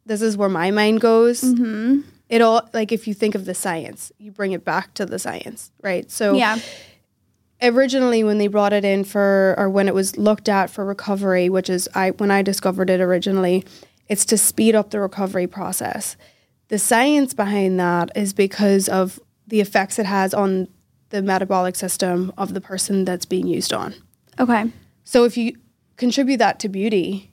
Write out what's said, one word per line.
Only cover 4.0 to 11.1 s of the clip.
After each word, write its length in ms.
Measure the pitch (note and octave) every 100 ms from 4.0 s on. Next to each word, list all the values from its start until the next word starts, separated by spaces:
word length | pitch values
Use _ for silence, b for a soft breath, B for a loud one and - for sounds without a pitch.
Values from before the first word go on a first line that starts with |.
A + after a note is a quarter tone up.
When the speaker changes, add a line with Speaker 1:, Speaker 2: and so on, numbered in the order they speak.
| - _
Speaker 1:
you 140 | G#3
bring 200 | G3 G3
it 140 | F3+ -
back 280 | E3+ - -
to 100 | F#3+
the 120 | F#3
science, 540 | - - - A3 - _
right? 300 | G3 F3+ -
So 220 | - G#3
Speaker 2:
Yeah. 260 | G3 G#3+ A3+ B B B B _ _ _ _ _ -
Speaker 1:
originally 640 | B3 A#3+ C4+ C4+ B3+ A3+
when 140 | G#3+ G#3
they 100 | G3+
brought 260 | G#3 G3+
it 100 | G#3
in 200 | G3+ G3
for, 520 | G3 G3+ G3 G3 F#3+ -
or 120 | G3
when 180 | G3 G3
it 60 |
was 240 | F#3+ F#3+ -
looked 320 | G#3 G#3 A3
at 200 | G3 F#3+
for 140 | -
recovery, 680 | G3 G3 G#3